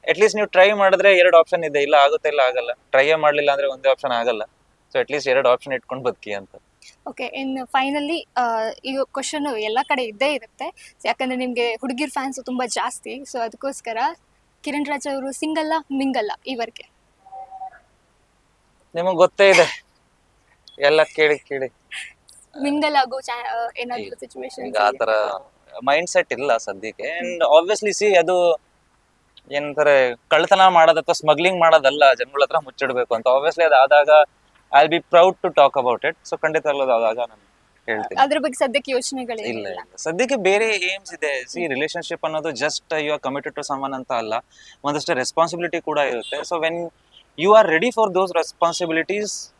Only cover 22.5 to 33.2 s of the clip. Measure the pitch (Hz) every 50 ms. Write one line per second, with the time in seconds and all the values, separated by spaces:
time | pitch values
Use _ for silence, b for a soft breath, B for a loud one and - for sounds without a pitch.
22.5 | _ 302 269 285 285 302 311 302 302 277 262 247 262 269 - - 240 240 240 233
23.5 | 220 233 233 233 - - 240 240 240 233 208 196 240 - 262 247 - - - 262
24.5 | - - - - - 107 104 104 104 - 113 110 110 107 104 104 101 95 - _
25.5 | _ _ _ _ 71 104 123 135 143 156 175 175 - 185 160 _ 127 113 139 143
26.5 | 117 113 - - 98 95 104 110 104 - 104 139 165 175 175 175 180 170 165 127
27.5 | 147 160 170 185 214 196 214 208 185 - 208 208 196 175 165 165 185 180 175 175
28.5 | 160 - _ _ _ _ _ _ _ _ _ _ _ _ _ _ _ - _ _
29.5 | 139 143 147 147 143 151 147 147 143 135 131 123 120 _ _ _ 160 151 170 180
30.5 | 196 190 185 185 180 170 160 160 160 160 147 - 165 - - 156 151 143 170 185
31.5 | 185 180 165 165 160 156 135 135 139 147 147 135 - - - 131 139 139 139 -
32.5 | - 160 147 131 _ - 143 127 123 127 120 _ 120 113